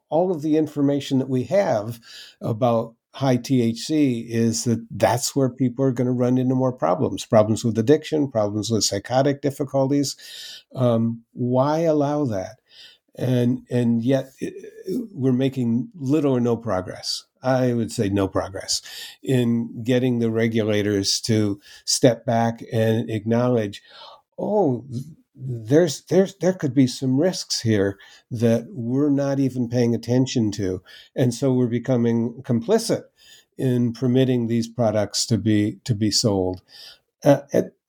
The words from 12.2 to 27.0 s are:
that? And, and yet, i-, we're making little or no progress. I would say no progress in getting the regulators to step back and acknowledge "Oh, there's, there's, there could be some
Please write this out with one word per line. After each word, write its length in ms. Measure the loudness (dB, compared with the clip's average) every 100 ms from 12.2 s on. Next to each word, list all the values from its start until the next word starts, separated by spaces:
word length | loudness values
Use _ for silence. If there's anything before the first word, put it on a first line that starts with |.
| -2
that? 320 | -4 -6 -14 _ -20 -20 _ _ -6
And, 460 | -2 2 2 -2 -2
and 320 | 0 2 0
yet, 260 | 2 0 -2 -10
i-, 120 | -10 -10 -16 -14 -8 -6 -8
we're 200 | -4 0
making 580 | 2 0 0 0 -2 -4 -8
little 380 | -2 0 2
or 60 | 2
no 160 | 0 -2
progress. 720 | -2 -4 -4 -10 -10 -10 -12 _
I 320 | -2 0 0
would 180 | 0 -2
say 180 | -2 0
no 180 | 0 0
progress 560 | -2 -6 -8 -6 -6 -8 -16 -16 -10
in 580 | 0 2 2 0 -4 -6
getting 360 | 0 0 2 0
the 100 | 0
regulators 920 | 0 0 0 0 0 0 0 0 -2
to 380 | 0 0 0 -4 -12 -12
step 440 | -6 2 2 2 0
back 340 | 0 0 -2 -4
and 380 | 0 2 0 -2
acknowledge 720 | -4 0 0 2 0 -2 -8 -18 -20 -20 -20 _ -8
"Oh, 480 | -2 0 0 -2 -6 -10 -12 -18 _ -14
there's, 640 | -10 -8 2 4 4 -2 0
there's, 300 | 2 2 0
there 160 | -2
could 200 | 0 0
be 140 | 2 2
some 320 | 2